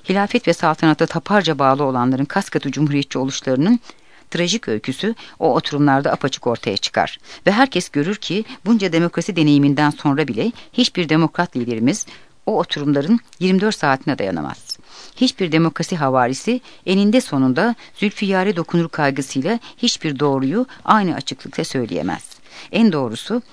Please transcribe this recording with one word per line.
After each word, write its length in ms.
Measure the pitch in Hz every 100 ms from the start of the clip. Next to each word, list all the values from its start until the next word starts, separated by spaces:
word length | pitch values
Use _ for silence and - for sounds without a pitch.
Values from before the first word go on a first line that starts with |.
| -
hilafet 400 | 190 202 240 -
ve 40 |
saltanata 540 | 170 170 160 160 151 165
taparca 520 | 165 - 202 165 139
bağlı 260 | 135 135
olanların 400 | 143 127 123 131
kas 240 | 143 196 -
katı 220 | 156 143
cumhuriyetçi 480 | 131 151 143 139 135
oluşlarının 600 | 135 - - 127 170 240 - - _ - -
trajik 380 | 165 175 220 -
öyküsü 460 | 107 - 131 202 233 - -
o 160 | 147
oturumlarda 580 | 131 - 147 147 135 139
apaçık 340 | - 135 - -
ortaya 300 | 117 - 98
çıkar. 420 | - - 78 - - - -
Ve 60 |
herkes 360 | 202 262 180 -
görür 280 | 143 151 208
ki 280 | - 185 220 262 190
bunca 260 | 226 185
demokrasi 440 | 165 170 - 165 170
deneyiminden 540 | 151 143 143 139 147
sonra 380 | 143 151 139 147
bile 240 | 104 202 - -
hiçbir 360 | - 247 - 160
demokrat 480 | 160 160 - 175 131
liderimiz 500 | 120 113 120 202 - - - _ -
o 120 | 214
oturumların 600 | 175 - 147 143 147 233 - -
yirmi 220 | 180 185
dört 140 | 214
saatine 440 | 202 147 135 - 131
dayanamaz. 600 | 98 82 71 - - - - - - -
Hiçbir 360 | 254 - 180
demokrasi 440 | 160 165 - 165 170
havarisi 640 | 139 131 123 131 - 247 - - -
eninde 340 | 190 208 247
sonunda 540 | - 139 131 127 220 233 -
Zülfiyare 600 | - 208 - 196 190 190 175
dokunur 320 | 165 170 165
kaygısıyla 720 | - 143 135 135 135 147 233 - -
hiçbir 400 | 240 - 160 135
doğruyu 480 | 147 135 135 190 254 -
aynı 300 | - 214 190
açıklıkla 500 | 143 - - - -
söyleyemez. 680 | 165 135 120 80 85 78 - - - - -
En 200 | 196 226
doğrusu 500 | 156 123 110 - 233 -